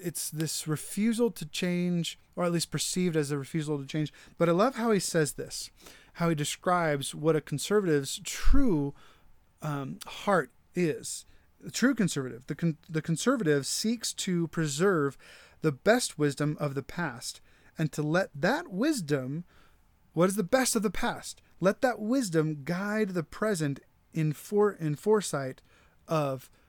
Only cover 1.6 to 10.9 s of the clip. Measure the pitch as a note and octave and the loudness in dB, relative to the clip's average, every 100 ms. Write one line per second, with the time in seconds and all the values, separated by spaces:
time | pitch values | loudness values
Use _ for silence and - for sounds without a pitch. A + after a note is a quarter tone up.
1.6 | F3+ F3 F3 F3 E3 - _ - F3 E3+ | -2 0 0 0 -2 -8 _ -4 0 0
2.6 | - D3+ - F#3 F3+ D#3 C#3 C#3+ C3+ E3 | -2 -4 -4 0 0 0 0 -4 -4 -6
3.6 | D3+ D3 C3+ D#3 D3 - - - E3+ E3+ | -4 -4 -4 -4 -4 -6 -20 0 2 4
4.6 | A#3+ A#3 A#3 G#3 - E3+ D3 - - - | 2 2 0 0 2 0 0 -2 -10 -10
5.6 | - - - - - - E3+ D#3 D3 - | -12 -16 -20 -20 -20 -4 0 0 -2 -4
6.6 | F#3 F3+ E3 C#3+ C3+ D#3+ D3+ D#3 - C#3+ | 0 2 2 0 -4 -2 2 2 0 -6
7.6 | - G#3 F#3+ D3 C#3 - - - - C4+ | 0 2 4 2 0 -8 -8 4 10 10
8.6 | C4 D#3 C#3+ - - - - - _ _ | 10 4 0 -6 -18 -20 -20 -20 _ _
9.6 | D#3 C#3+ C3+ F3 - - - F#3+ C3+ _ | -6 -6 -6 -10 -14 -6 2 2 2 _
10.6 | _ - E3+ | _ -2 -2